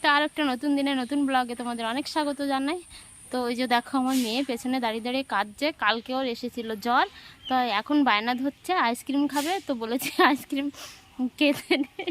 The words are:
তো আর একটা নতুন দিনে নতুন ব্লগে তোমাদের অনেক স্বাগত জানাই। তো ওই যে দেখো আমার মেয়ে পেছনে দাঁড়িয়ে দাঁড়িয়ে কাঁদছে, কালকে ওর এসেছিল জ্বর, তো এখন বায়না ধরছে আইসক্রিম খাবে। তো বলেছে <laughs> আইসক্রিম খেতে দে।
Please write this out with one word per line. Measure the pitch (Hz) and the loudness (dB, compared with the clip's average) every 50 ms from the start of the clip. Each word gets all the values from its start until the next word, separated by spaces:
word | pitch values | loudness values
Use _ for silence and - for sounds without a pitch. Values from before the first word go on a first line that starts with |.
তো | - 302 | 4 4
আর | 285 285 | 4 4
একটা | 302 302 - - 302 | 2 0 0 0 0
নতুন | 277 254 233 285 294 285 | 0 0 0 0 0 2
দিনে | 277 277 277 277 | 2 2 0 0
নতুন | 262 247 233 285 285 285 | -2 -2 -2 0 0 0
ব্লগে | 262 269 254 254 233 240 | 2 2 2 0 0 -4
তোমাদের | 233 247 240 240 233 226 | -6 -6 -6 -4 -4 -4
অনেক | 226 233 269 302 - | -4 -4 -4 -4 -4
স্বাগত | - 320 302 285 285 277 | -2 -2 -2 -2 -2 -2
জানাই। | 285 277 269 269 269 285 339 359 339 - - - - - - - - - | -2 -2 0 0 0 -2 -4 -6 -8 -14 -20 -20 -20 -20 -20 -20 -14 -6
তো | - 254 | -4 -2
ওই | 247 240 247 | -2 -2 -2
যে | 233 254 | -2 0
দেখো | 233 247 240 240 - - 269 | 2 2 2 2 2 0 0
আমার | 254 262 269 | 2 2 2
মেয়ে | 262 240 220 220 254 285 | 2 2 0 0 -2 -2
পেছনে | - 247 233 - 254 254 262 | -2 -4 -4 -2 -2 -2 0
দাঁড়িয়ে | 240 226 220 226 214 | 0 -2 -2 -2 -4
দাঁড়িয়ে | 247 247 269 269 | -2 -4 -4 -4
কাঁদছে, | - 226 196 208 208 208 - 277 302 | -2 -2 -2 -2 -2 -4 -2 -2 -2
কালকে | 320 - 233 208 220 233 220 - 254 | -2 0 2 2 2 2 -2 -4 -4
ওর | 262 269 | -2 -2
এসেছিল | 254 233 - - 240 - 247 226 220 226 | -2 -4 -6 -6 -8 -8 -8 -6 -6 -8
জ্বর, | 208 196 233 240 277 349 403 - - - - - - - - | -4 0 2 4 4 2 2 -2 -16 -20 -20 -20 -16 -6 -2
তো | 254 | 0
এখন | 254 247 240 202 202 226 - 294 294 285 | 0 2 2 0 -2 0 2 2 4 6
বায়না | 247 208 208 220 240 254 | 6 4 4 2 0 -2
ধরছে | 240 262 285 - _ - - | 0 -2 -4 -4 _ -4 -2
আইসক্রিম | 359 370 269 233 240 - - - 269 285 285 | 0 2 2 2 0 -2 -4 -2 0 0 0
খাবে। | 277 262 294 285 320 370 392 - | 2 0 0 0 0 -2 -4 -2
তো | - 240 | -4 -4
বলেছে | 226 226 220 233 262 - 285 - - | -4 -2 -4 -4 -4 -4 -4 4 4
<laughs> | 370 285 | 6 6
আইসক্রিম | 285 254 - - 302 269 277 285 - - - - - - - - - - 254 240 - - | 6 2 -2 -6 -4 -4 -4 -4 -6 -8 -18 -18 -18 -20 -20 -20 -4 -4 -4 -4 0 2
খেতে | 302 285 285 - - - 359 | 4 4 4 2 0 0 0
দে। | 269 269 - - - 370 370 | 0 0 -4 -6 -8 -8 -8